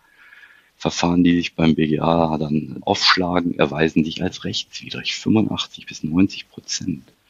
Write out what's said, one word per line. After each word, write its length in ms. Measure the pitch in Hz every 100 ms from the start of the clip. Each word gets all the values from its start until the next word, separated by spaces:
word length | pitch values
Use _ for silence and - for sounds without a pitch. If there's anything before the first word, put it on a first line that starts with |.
| _ _ - - - _ _ _
Verfahren, 480 | 80 - 87 87
die 120 | 87 87
sich 180 | 82
beim 200 | - 82
B 120 | 78 78
G 140 | 73
A 360 | 80 85 80 76
dann 420 | 76 76 - -
aufschlagen, 760 | - 101 - - 90 90 87 -
erweisen 460 | 78 73 80 82
sich 180 | 80 -
als 220 | 92 -
rechtswidrig.“ 720 | 92 107 - - - - -
Fünfundachtzig 720 | - - 110 - - - - -
bis 160 | -
neunzig 480 | 78 82 98 - -
Prozent. 540 | - - - 95 71 - _ _